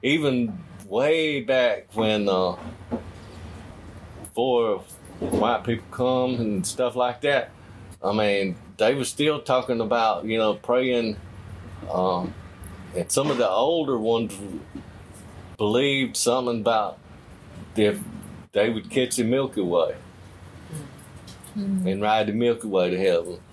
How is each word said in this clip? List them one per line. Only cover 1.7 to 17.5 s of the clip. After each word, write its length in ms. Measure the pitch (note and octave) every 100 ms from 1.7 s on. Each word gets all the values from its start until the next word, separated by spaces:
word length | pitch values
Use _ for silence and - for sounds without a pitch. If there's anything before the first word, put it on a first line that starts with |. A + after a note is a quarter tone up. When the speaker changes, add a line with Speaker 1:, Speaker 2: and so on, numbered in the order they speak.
| G2+ -
Speaker 1:
when, 320 | A2 A2 G#2+ G2+
uh, 260 | F#2 F#2 F2 D#2+ - - - - - - - - - - - - - - -
before 560 | - - B2+ B2 A2+ G2 - - - -
white 460 | F#2+ - A2 A2+
people 220 | - A#2 -
come 460 | - B2+ B2+ B2+ B2
and 300 | A2+ G2+ F2+
stuff 300 | - B2+ B2
like 240 | B2 A#2+
that, 280 | D3 C#3 A#2 - - - - -
I 100 | F#2+
mean, 440 | G#2 G#2 G2+ G2 F2 - -
they 160 | A2
were 100 | C#3
still 360 | B2 - D3 D3
talking 380 | - B2+ B2 A#2+
about, 440 | G#2+ A#2 A2+ F#2+
you 140 | G#2 A2
know, 160 | A2
praying. 640 | G#2 - B2 B2+ B2 A2+ G2+ - - - - - - -
Um, 420 | F2+ F#2 F2+ F2+ - - - - - - -
and 160 | F2
some 180 | - C#3+
of 60 | C3
the 120 | A2
older 500 | F#2+ C3 E3+ D3 B2
ones 360 | A2 A#2 A2 G2 G2+ D#2+ - - - - - - - - - -
believed 580 | G#2 A2+ C#3 C3+ B2+ G#2+
something 440 | - B2 B2 A#2
about 380 | G#2 A2 G2+ - - - - - -